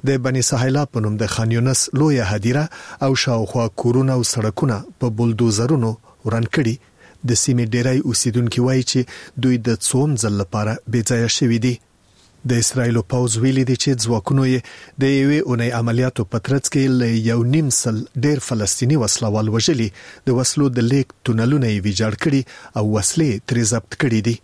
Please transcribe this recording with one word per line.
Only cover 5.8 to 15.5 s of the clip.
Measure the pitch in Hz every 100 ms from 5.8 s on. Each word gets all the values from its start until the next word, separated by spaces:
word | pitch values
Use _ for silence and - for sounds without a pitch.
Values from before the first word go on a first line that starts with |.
| 113 110 - _ 113
وران | 113 117 -
کړي. | 117 113 _ _ - - 120
د | 110
سیمې | - 123 113
ډیری | 120 127 131 143
اوسیدونکي | 113 123 113 120 123
وایي | 123 131 123
چې | 131 123 - - -
دوی | 127 123 117
د | 110 -
څوم | 127 147 127
ځل | 110 101
لپاره | 95 110 107 113 -
بې | 117 110
ځایه | 120 117 -
شوي | 123 117 123
دي. | 120 _ _ _ _ _ _ 120
د | 120
اسرائیلو | 113 127 120 117 -
پوځ | 127 123 113
ویلي | 131 131 127
دی | 123
چې | - 127
ځواکونو | 113 117 - 135 131
یې | 127 - - - -
د | 135 139
یوې | 139 147
اونۍ | 147